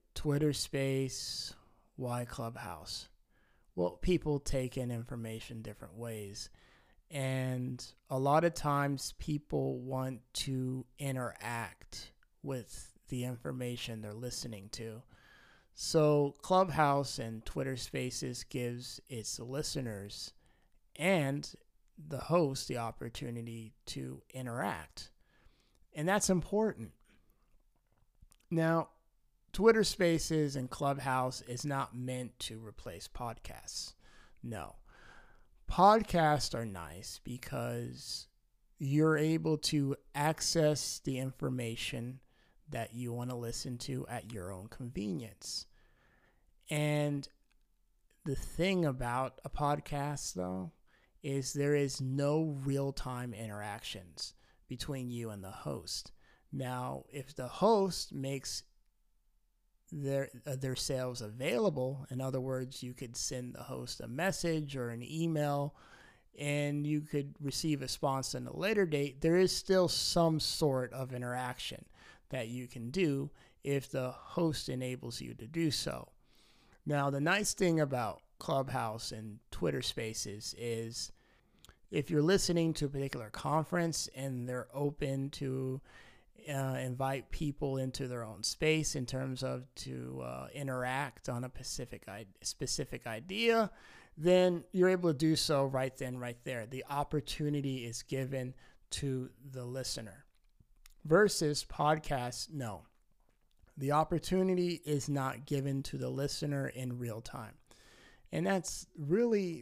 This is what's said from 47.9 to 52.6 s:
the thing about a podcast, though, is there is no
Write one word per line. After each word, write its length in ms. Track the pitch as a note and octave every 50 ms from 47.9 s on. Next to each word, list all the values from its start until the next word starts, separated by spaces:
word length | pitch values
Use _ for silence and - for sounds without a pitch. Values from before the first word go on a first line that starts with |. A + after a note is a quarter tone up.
| _ _ _ _ _ _ -
the 100 | - C3+
thing 500 | B2+ - - - - E3 F#3+ G3 F3+ E3+
about 540 | D3+ C3 C3 C3 A#2+ A#2+ B2+ C3 B2+ - - -
a 40 | -
podcast, 840 | - - D3+ C#3+ D3 D3 - - - C#3+ C#3 D3 D3 C#3 - - -
though, 380 | - - - - - F#3 E3+ - _ _ _ _ _ _ _ _ _
is 320 | - D3 C3+ C#3 C3+ C3 -
there 220 | C#3+ C#3+ C#3+ D3
is 260 | C#3+ C#3+ C#3 C3 -
no 540 | C3+ C3 C3 C#3 C#3+ C#3+ D3 D#3+ D#3+ D#3+ D3 C#3